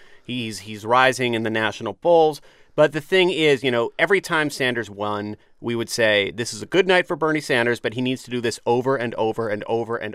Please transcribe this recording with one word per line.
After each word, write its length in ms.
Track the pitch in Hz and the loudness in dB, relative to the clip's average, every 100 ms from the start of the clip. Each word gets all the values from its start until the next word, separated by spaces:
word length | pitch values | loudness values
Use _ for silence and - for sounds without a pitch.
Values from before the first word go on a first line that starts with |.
| - - | -20 -20
he's, 360 | - 123 113 95 | -10 -8 -6 -10
he's 260 | 107 107 107 | -12 -10 2
rising 480 | 123 131 127 123 | 4 4 2 0
in 80 | 117 | 0
the 80 | 113 | 0
national 440 | 110 110 - 113 | 0 -2 -2 -8
polls." 460 | 98 170 170 156 147 - _ _ - | -4 4 4 4 0 -12 _ _ 2
But 160 | 151 | 2
the 80 | 151 | 2
thing 300 | - 190 180 | 0 2 2
is, 340 | 151 151 135 | 4 2 2
you 60 | 135 | 2
know, 220 | 120 113 - | 0 -2 -2
every 220 | 165 196 | 2 2
time 280 | 170 160 147 | 2 -2 -2
Sanders 420 | - 127 117 104 | -2 -2 -2 -6
won, 460 | 101 104 104 104 104 _ _ | -6 -4 -4 -6 -10 _ _
we 140 | 113 | -6
would 140 | 117 113 | -4 -4
say, 420 | - 110 104 98 | 2 4 4 2
"This 240 | 95 117 | -4 -8
is 80 | 107 | -8
a 40 | 107 | -2
good 200 | 170 190 | 0 4
night 220 | 180 175 | 2 2
for 80 | 165 | -2
Bernie 240 | 156 156 | -2 -2
Sanders, 400 | - 131 117 117 | 0 0 2 0
but 140 | 120 | -4
he 60 | 113 | -4
needs 220 | 127 127 | -4 -4
to 60 | - | -6
do 100 | 123 | -4
this 200 | 113 - | -4 -2
over 300 | - 123 123 | 0 0 0
and 180 | 135 120 - | -2 -2 -2
over 320 | 110 110 113 | -2 -2 -4
and 160 | 104 | -4
over 320 | - 113 113 117 | -2 -4 -2 -6
and 180 | 107 | -6